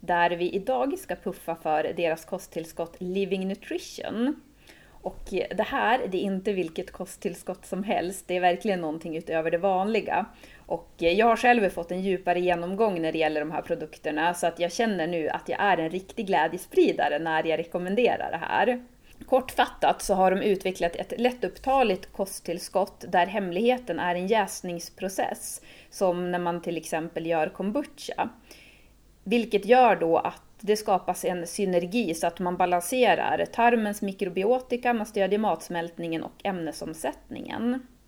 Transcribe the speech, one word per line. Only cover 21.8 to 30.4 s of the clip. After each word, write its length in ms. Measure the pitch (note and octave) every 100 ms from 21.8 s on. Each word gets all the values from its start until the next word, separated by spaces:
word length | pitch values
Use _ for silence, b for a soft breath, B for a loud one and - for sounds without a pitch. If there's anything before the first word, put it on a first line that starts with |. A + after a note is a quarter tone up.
| A#3+ F#3 -
kosttillskott 920 | - G3 - - F3 - G3 F#3+ - -
där 180 | F3+ F3+
hemligheten 720 | G#3+ G3 F3 A#3 B3 - E3+
är 160 | F3+
en 120 | F3 F#3
jäsningsprocess, 1400 | A3 G3 - F#3 E3+ - - F#3 F#3+ - - - - B B B
som 400 | - F#3+ F3 F3+
när 80 | F3+
man 240 | F3 E3+
till 140 | E3+ E3+
exempel 500 | D#3 E3 E3 E3+ E3
gör 220 | E3 D#3
kombucha. 800 | - F#3+ A3+ D4 - - - A#3 - B B B B B B _ _
Vilket 400 | - A#3 A3 G#3 F#3+
gör 300 | B3 B3 F#3
då 200 | E3 E3
att 240 | - -